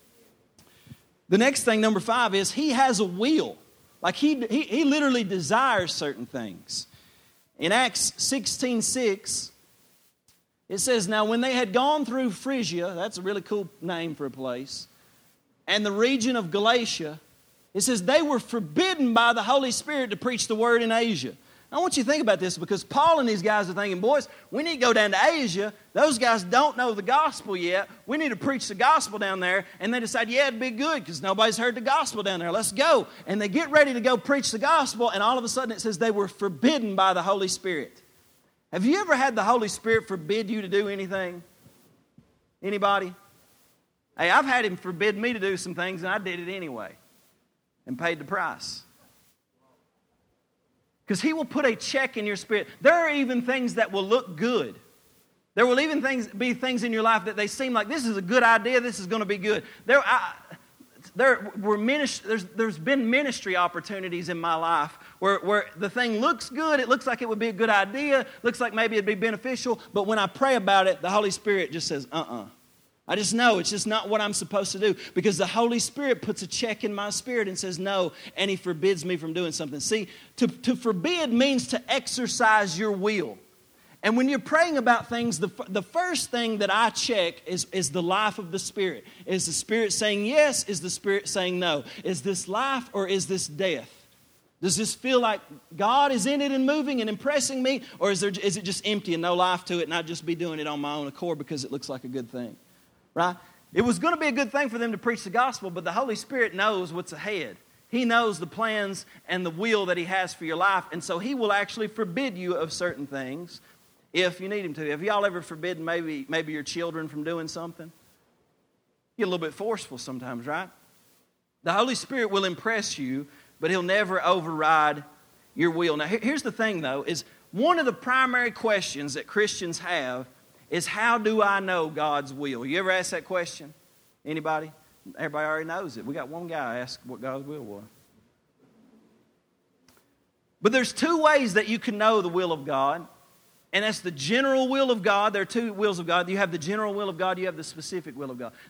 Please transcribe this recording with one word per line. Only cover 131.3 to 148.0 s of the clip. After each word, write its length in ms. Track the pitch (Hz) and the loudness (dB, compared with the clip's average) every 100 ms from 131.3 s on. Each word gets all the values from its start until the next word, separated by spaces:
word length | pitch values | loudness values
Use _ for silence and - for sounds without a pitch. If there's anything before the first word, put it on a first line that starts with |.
| 220 | 4
I 200 | 202 196 | 4 2
know 260 | 190 180 160 | 0 0 -2
God's 460 | 156 151 143 139 | -2 0 0 -4
will?" 320 | 135 143 120 131 | -6 -6 -6 -2
You 120 | 170 | 0
ever 120 | 185 | 2
ask 200 | 185 180 | 0 -2
that 120 | 180 | -6
question? 500 | - 185 170 - 147 - _ _ _ _ 143 | -4 -4 -4 -10 -18 -20 _ _ _ _ -8
Anybody? 440 | 160 156 156 160 - _ _ - - | -6 -2 -4 -6 -14 _ _ -18 -10
Everybody 300 | 156 151 156 | -6 -4 -2
already 180 | 156 160 | -2 -4
knows 300 | 175 180 113 | -8 -8 -10
it. 100 | 117 | -10
We 80 | |
got 140 | 156 131 | -8 -10
one 200 | 165 175 | -10 -8
guy 320 | 160 127 120 | -6 -6 -6
ask 200 | 127 - 123 | -8 -12 -16
what 160 | 110 | -12
God's 260 | 131 135 139 | -8 -8 -10
will 160 | 151 | -12
was. 200 | 110 101 107 _ _ _ _ _ _ _ _ _ _ _ _ _ _ _ _ _ _ _ _ _ _ _ _ _ _ _ | -12 -14 -18 _ _ _ _ _ _ _ _ _ _ _ _ _ _ _ _ _ _ _ _ _ _ _ _ _ _ _
But 120 | 214 | 2
there's 180 | 262 240 | 2 0
two 300 | - 320 339 | 0 2 6
ways 320 | 302 294 233 | 6 6 4
that 160 | 190 202 | 2 2
you 100 | 226 | -2
can 180 | - 208 | -4 2
know 220 | 220 220 | 4 4
the 80 | 175 | 2
will 240 | 175 180 | 0 0
of 140 | 160 139 | -2 -2
God, 420 | 135 139 165 165 - _ _ _ _ _ | 0 2 0 -8 -20 _ _ _ _ _
and 140 | 190 214 | -2 0
that's 160 | - | -2
the 100 | 180 | -6
general 560 | 143 139 240 269 262 254 | -6 0 2 4 2 2
will 240 | 269 269 | 2 2
of 120 | 226 | 2
God. 280 | 196 202 214 | 2 2 2
There 100 | 202 | 0
are 40 | 185 | -2
two 260 | 233 226 | -2 -2
wills 280 | 196 214 175 | 0 0 0
of 60 | 165 | 0
God. 220 | 175 175 | 0 2
You 80 | 196 | 0
have 160 | 190 | -2
the 60 | 170 | -2
general 360 | 151 214 214 | -4 -2 -2
will 140 | 202 202 | -4 -6
of 100 | 170 | -2
God, 220 | 185 185 | -2 -2
you 60 | 185 | -4
have 100 | 160 | -6
the 80 | |
specific 540 | 151 160 147 185 | -12 -14 -10 -10